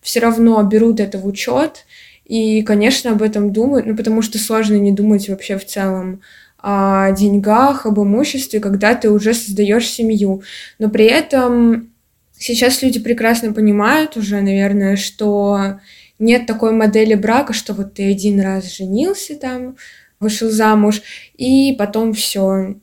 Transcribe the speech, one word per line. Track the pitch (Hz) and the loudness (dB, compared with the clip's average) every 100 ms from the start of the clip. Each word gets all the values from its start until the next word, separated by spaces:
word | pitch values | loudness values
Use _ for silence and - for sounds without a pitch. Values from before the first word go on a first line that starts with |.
все | - 233 | -4 0
равно | 233 226 233 220 | 0 4 4 4
берут | 202 214 233 226 | 4 4 2 2
это | 202 196 | -2 -4
в | 190 | -6
учет | 196 - 247 311 - _ - - _ | -6 -2 -2 -2 -6 _ -20 -20 _
и, | _ 226 220 214 | _ -2 0 0
конечно, | 214 208 214 269 247 | 2 2 2 0 -2
об | 214 | 0
этом | 214 214 202 | 0 0 -2
думают, | 208 247 277 220 | 0 0 0 -2
ну, | 220 | -4
потому | 220 220 | -2 -2
что | 220 214 | -2 -6
сложно | - 220 214 208 | -4 -2 2 2
не | 202 | 2
думать | 196 214 208 202 | 2 2 2 0
вообще | 190 - 190 | -10 -6 -8
в | - | -8
целом | - 190 185 185 190 _ - _ _ | -6 -4 -4 -6 -12 _ -20 _ _
о | 202 202 196 196 196 | -4 0 2 2 2
деньгах, | 190 202 202 202 220 269 277 226 | 2 2 2 2 4 4 2 -2
об | 208 | 0
имуществе, | 202 214 294 269 262 214 | 2 2 0 -4 -4 -4
когда | 202 196 208 | -2 0 2
ты | 247 220 | 2 2
уже | 208 208 | 2 2
создаешь | 233 214 196 202 220 233 | -2 -4 -2 0 0 -2
семью. | - 226 214 202 190 - - - _ | -4 -2 0 0 -2 -8 -20 -20 _
Но | 214 | -2
при | 214 220 | 2 4
этом | 285 311 269 247 240 233 226 - _ _ _ _ _ | 4 0 0 2 2 2 2 -4 _ _ _ _ _
сейчас | - 233 247 254 | -6 0 2 2
люди | 262 240 | 0 -2
прекрасно | 220 240 226 233 233 | -2 0 0 0 -2
понимают | 214 214 208 214 302 311 233 | 0 2 4 2 2 0 -4
уже, | 196 202 | -4 -2
наверное, | 196 196 196 202 196 196 | 0 0 0 0 0 -2
что | 202 - 208 208 202 202 196 196 _ - _ _ | -4 -4 -2 0 0 0 -2 -6 _ -20 _ _
нет | 220 247 | 2 2
такой | 240 220 226 | 0 -2 0
модели | 226 214 214 220 | 2 2 4 2
брака, | 214 196 240 285 | 2 2 0 0
что | 220 - | -6 -8
вот | 196 196 | -8 -8
ты | - 196 | -4 -2
один | 196 208 202 | 0 0 0
раз | 190 190 185 - | 0 -4 -8 -10
женился | 190 202 339 392 - 294 | -4 -2 -2 -4 -8 -10
там, | 262 254 254 262 - - _ _ | -10 -8 -12 -16 -20 -20 _ _
вышел | 214 214 226 | -6 -2 -2
замуж, | 220 220 214 208 208 - - - _ | 0 2 4 4 0 -6 -20 -20 _
и | 254 269 277 262 | 2 2 2 0
потом | 202 220 226 | -4 -2 -2
все | 214 - 202 190 190 190 202 | -2 -4 -2 0 0 -4 -10